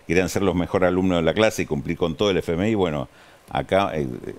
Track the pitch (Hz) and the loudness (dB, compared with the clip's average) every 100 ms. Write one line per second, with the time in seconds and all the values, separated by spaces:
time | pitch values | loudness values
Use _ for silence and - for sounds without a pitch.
0 | - 85 87 98 98 85 82 98 90 92 | -2 0 2 0 0 0 0 2 2 2
1 | 92 87 80 95 110 - 85 73 78 85 | 2 2 2 2 2 0 -4 -4 -4 -2
2 | 85 78 104 87 - 85 104 107 90 73 | -2 0 0 0 0 -2 0 0 0 -2
3 | 64 - - - - - 67 95 98 80 | -8 -14 -20 -20 -8 -6 0 0 0 -2
4 | 65 60 - | -6 -8 -12